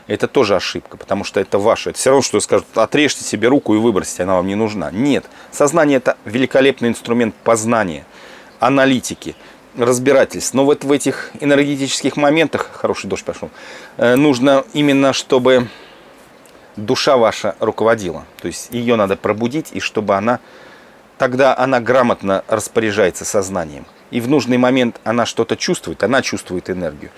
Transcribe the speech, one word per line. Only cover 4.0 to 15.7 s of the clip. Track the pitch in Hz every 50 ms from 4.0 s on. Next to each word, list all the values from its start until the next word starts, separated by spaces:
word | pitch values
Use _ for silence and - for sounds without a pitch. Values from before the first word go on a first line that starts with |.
| 85 - - - 90
она | 92 95
вам | 92 90
не | 95 98
нужна». | 104 113 107 104 104 80 71
Нет, | 76 98 131 143 135 104 - - - - - - -
сознание — | - 147 143 143 175 156 147 143 131 -
это | 139 107 - -
великолепный | - 101 123 131 120 - 143 131 139 135 - - 120
инструмент | 110 - - - 117 120 120 110 - - -
познания, | - 117 113 110 113 120 113 107 92 78 69 71 - - - - - - - - - - -
аналитики, | - 123 139 139 131 135 135 120 - - 85 - - 80 73 - - - - - - - -
разбирательств. | - 120 120 127 123 127 135 139 135 117 - - 90 - - -
Но | 127 139
вот | 139 147 139 -
в | 135
этих | 143 139 - 143 135 - - - - -
энергетических | - 143 143 139 143 143 147 135 139 131 - - - 139 -
моментах, | - 147 143 143 165 165 143 - 107 - - -
хороший | - - 110 98 - - 101
дождь | 95 92 -
пошел, | - 85 - - 78 - - - - - - - - - -
э, | 120 120 123
нужно | 131 143 151 139 120 123 143 139 135 - - -
именно, | 156 147 143 139 139 139 135 127
чтобы | - - - - 131 123 131 131 127 123 113